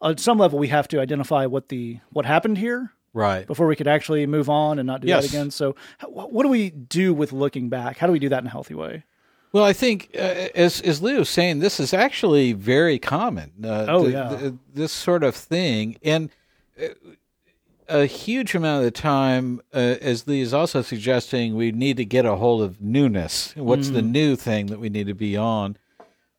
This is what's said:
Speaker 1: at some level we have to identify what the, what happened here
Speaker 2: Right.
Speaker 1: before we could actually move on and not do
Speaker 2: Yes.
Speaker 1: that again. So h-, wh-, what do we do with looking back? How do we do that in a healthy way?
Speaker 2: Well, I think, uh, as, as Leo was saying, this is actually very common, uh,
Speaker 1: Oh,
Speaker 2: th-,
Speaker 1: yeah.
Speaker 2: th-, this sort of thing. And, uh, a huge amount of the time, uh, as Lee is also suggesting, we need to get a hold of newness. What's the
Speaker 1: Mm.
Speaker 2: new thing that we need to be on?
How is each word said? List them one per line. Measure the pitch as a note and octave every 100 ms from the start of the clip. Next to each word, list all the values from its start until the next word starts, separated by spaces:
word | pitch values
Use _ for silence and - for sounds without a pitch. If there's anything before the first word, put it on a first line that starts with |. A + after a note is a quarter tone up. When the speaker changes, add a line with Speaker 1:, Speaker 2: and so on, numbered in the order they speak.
Speaker 1:
at | D#3+ D#3
some | A#3 A3
level | F3 C#3+
we | D3
have | D3 C#3
to | D3
identify | C3 C#3+ C3 D3 C3
what | C3 -
the, | B2+ A#2 A#2 _
what | D3+ C3
happened | D#3 A3 G3
here | A#3 B3 B3 - _
Speaker 2:
Right. | A2+ G#2 F#2+ F#2+
Speaker 1:
before | D3+ D#3+
we | D#3
could | C#3+
actually | D3+ - D3+ C#3+
move | D3+ C#3+
on | D3 D3+ D3
and | B2+
not | C3
do | B2+
Speaker 2:
Yes. | E3
Speaker 1:
that | C#3+
again. | D3 C#3+
So | - C#3 - - -
h-, | -
wh-, | - -
what | A3+
do | C#4
we | A#3+ G3
do | D3 A#2+ E3+ F#3
with | D3+ D3
looking | C3+ C#3+ C3+ B2
back? | B2+ A#2+ -
How | F3
do |
we | D#3+
do | C#3
that | C3
in | B2+
a |
healthy | - -
way? | - D#2 D#3+ - _ _ _ _
Speaker 2:
Well, | G3+ G3+
I |
think, | F#3+ B3+ G3 - -
uh, | F#3 F3+ F#3 F3+
as, | E3+ -
as | F#3 D3
Leo | G#3+ C#4
was | C#3+
saying, | - F3 D3
this | D#3+ -
is | -
actually | F#3 C4+ - G3+ D3 B2+
very | G#2 G#2 C3+ E3 C3
common, | - D3+ A#3+ F#2+ D2 F#2 A2
uh, | G#2+ A2
Speaker 1:
Oh, | F3
Speaker 2:
th-, | B2+
Speaker 1:
yeah. | C3+ C3 C#3
Speaker 2:
th-, | C#3 B2+ _
this | C#3 D#3
sort | - F3+ F3 C#3
of | -
thing. | - E3 E3+ A2 A2 -
And, | D3+ D#3+ D#3 - _ _ _ -
uh, | D#3+ - - D#3+ _ _ _ _ _ _ -
a | D3+ C#3+
huge | - G#3+ B3+ A3 F3+
amount | D#3+ C#3+
of | A#2
the |
time, | A2+ D3+ C#3 C3+ B2+ B2+ B2 -
uh, | C3+ B2 B2
as | C#3 A#2 D3
Lee | C#3
is | A#2+
also | C#3 E3+ C#3
suggesting, | A#2+ A2+ A#2 B2+ - B2+ A2+ A2
we | A#2
need | A2 C#3 B2+
to | G#2
get | B2 A#2+
a | F#2+
hold | A#2+ A2+
of | G2+ F#2
newness. | G#2 C3 C#3 G2 D#2+ - - C#3
What's | A#2+ C3 C#3
the | B2+
Speaker 1:
Mm. | A2+
Speaker 2:
new | C3+ D3+ B2+
thing | A#2 G#2+ G2+
that | G#2+
we | A2+
need | G#2 G2+
to |
be | G2+ G#2+ G2+
on? | A2+ A2 G2+ G#2+ _ - - _ _